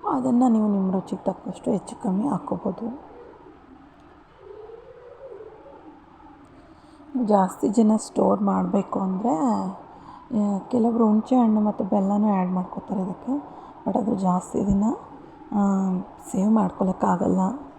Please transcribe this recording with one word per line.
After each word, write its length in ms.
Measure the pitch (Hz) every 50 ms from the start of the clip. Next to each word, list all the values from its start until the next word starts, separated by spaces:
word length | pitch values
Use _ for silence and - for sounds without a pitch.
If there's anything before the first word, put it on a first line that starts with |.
| - 415
ಅದನ್ನು 380 | 320 269 247 262 240 240 254
ನೀವು 200 | 254 226 220 214
ನಿಮ್ಮ 240 | 208 202 196 190 190
ರುಚಿಗೆ 340 | 185 190 185 - 196 - -
ತಕ್ಕಷ್ಟು 460 | 190 185 - - - 185 - - -
ಹೆಚ್ಚು 240 | 233 185 - - - - -
ಕಮ್ಮಿ 240 | 214 185 196 226
ಹಾಕ್ಕೋಬೋದು. 720 | 285 220 170 - - 196 175 - 190 185 - 220 226 247 302 - - - - - - - - - - - - - - - - - - - - - - - - - _ - - 392 392 - - 427 - 440 - - - - - - - - - 539 523 - - - - - - - - - - - 311 285 - - - - - - - 294 - - - - - - - - - - - - - - 302 - 247 247
ಜಾಸ್ತಿ 440 | 208 208 196 190 185 - - - 254
ಜನ 220 | 202 240 226 214 220
ಸ್ಟೋರ್ 460 | 214 - - - 214 202 196 202 196
ಮಾಡಬೇಕು 580 | 214 196 190 190 185 180 185 196 190 - - 202
ಅಂದರೆ, 300 | 196 190 190 185 208 233
ಆ, 1300 | 285 320 294 247 214 196 190 190 190 - - - - - - - - - - - 240 214 208 202 202
ಕೆಲವರು 500 | 190 - - - 247 220 240 226 233 226
ಹುಣಸೆ 280 | 214 214 220 214 - 262
ಹಣ್ಣು 260 | 254 240 220 214 214
ಮತ್ತು 220 | 214 208 208 - -
ಬೆಲ್ಲನೂ 500 | 185 214 202 190 190 202 208 214 214 202
ಆ್ಯಡ್ 180 | 190 185 180
ಮಾಡ್ಕೋತಾರೆ 500 | 185 185 180 - - - - - - 208
ಇದಕ್ಕೆ. 300 | 185 180 180 - - 240 269 294 - - - - - - - - -
but 120 | - 185
ಅದು 180 | - 190 208 226
ಜಾಸ್ತಿ 520 | 190 190 185 180 185 180 - - 240 214
ದಿನ, 160 | 202 196 196 208 226 320 453 - - - - - - - - - -
ಆ, 420 | - 208 202 196 196 190 196 190 180 185 190 - - - - -
ಸೇವ್ 200 | - 190 185 214
ಮಾಡ್ಕೊಳಕ್ಕಾಗಲ್ಲ. 880 | 220 220 196 180 - - 190 185 185 - - 196 185 175 - 185 185 185 185 196 240 294 285 - -